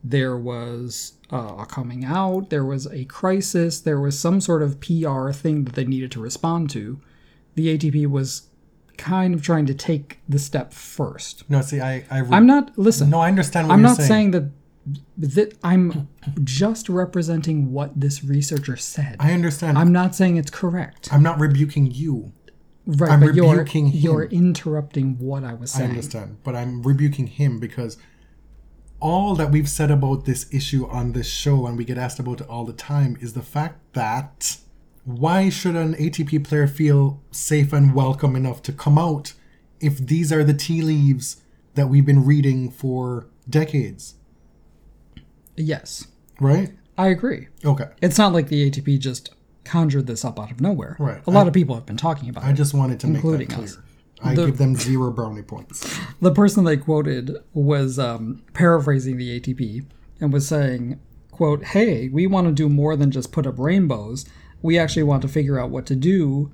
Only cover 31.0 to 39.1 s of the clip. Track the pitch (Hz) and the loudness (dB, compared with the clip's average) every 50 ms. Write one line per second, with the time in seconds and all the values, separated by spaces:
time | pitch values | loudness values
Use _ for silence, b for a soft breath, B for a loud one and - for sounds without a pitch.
31 | 120 123 117 123 117 - - - - 143 143 139 123 - 117 117 120 113 127 123 | -4 -4 -4 -4 -6 -6 -8 -4 0 0 2 2 0 -2 -4 -6 -6 -6 -6 -6
32 | 123 123 - - 127 123 123 - 139 - 113 120 120 113 113 - - - 143 147 | -6 -8 -6 -8 -8 -8 -8 -10 -10 -12 -10 -10 -10 -10 -12 -14 -10 -4 -2 0
33 | 143 131 120 - 120 117 110 123 - - - - - 269 254 - _ _ _ 131 | 0 0 -2 -6 -10 -10 -10 -10 -12 -8 -6 -6 -6 -6 -8 -14 _ _ _ -6
34 | 117 107 113 127 139 143 - - - - - - - - - - - _ _ - | -4 -4 -4 -6 -6 -10 -14 -10 -8 -8 -8 -10 -16 -20 -20 -20 -20 _ _ -18
35 | _ 131 123 117 131 160 175 190 190 190 185 - - 185 170 170 160 156 160 - | _ -12 -6 -2 0 0 2 2 2 2 0 0 -2 -2 -2 0 0 -2 -2 -2
36 | 147 170 160 - 160 143 - 151 143 - 151 147 147 139 139 - 156 151 143 143 | -2 -4 -2 -4 -6 -2 -2 -4 -2 0 0 2 2 2 0 0 2 4 4 4
37 | 139 139 139 - - - - - - - 156 151 143 143 151 147 143 139 131 135 | 4 2 0 -4 -14 -16 -12 -10 -4 -2 2 2 2 2 4 6 6 6 6 4
38 | 135 131 135 135 - 143 127 131 131 131 120 - - - - - - - 143 151 | 2 2 0 0 0 0 0 0 -2 -2 -4 -6 -10 -12 -12 -4 2 4 4 4
39 | 165 175 | 4 2